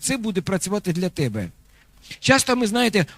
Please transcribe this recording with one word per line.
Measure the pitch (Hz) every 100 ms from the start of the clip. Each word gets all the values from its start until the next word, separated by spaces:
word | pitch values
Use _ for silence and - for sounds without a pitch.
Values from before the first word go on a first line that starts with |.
це | - 262
буде | 220 185
працювати | 170 190 185 208 185
для | 165 180
тебе». | - 131 104 87 - _ - _ - - -
Часто | - 269 - 247
ми, | 226
знаєте, | 233 240 202 156